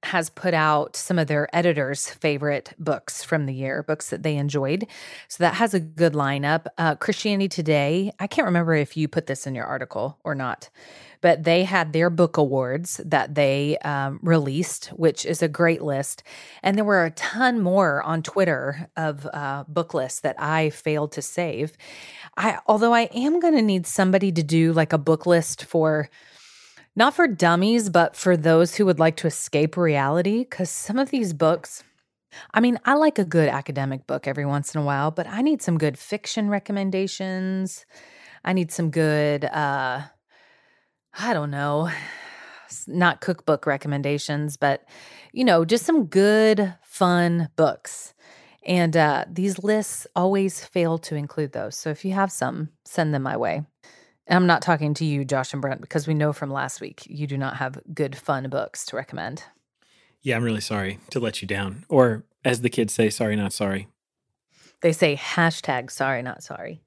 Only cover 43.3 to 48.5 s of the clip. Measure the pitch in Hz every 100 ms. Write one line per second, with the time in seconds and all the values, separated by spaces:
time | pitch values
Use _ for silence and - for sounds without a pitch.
43.3 | 170 - 147 - 139 147 143 139 147 -
44.3 | 147 147 139 143 135 _ - - - -
45.3 | - 254 170 165 233 - 330 180 190 202
46.3 | 214 220 208 196 175 - - 180 175 175
47.3 | 170 160 - 156 - - - - _ _
48.3 | - _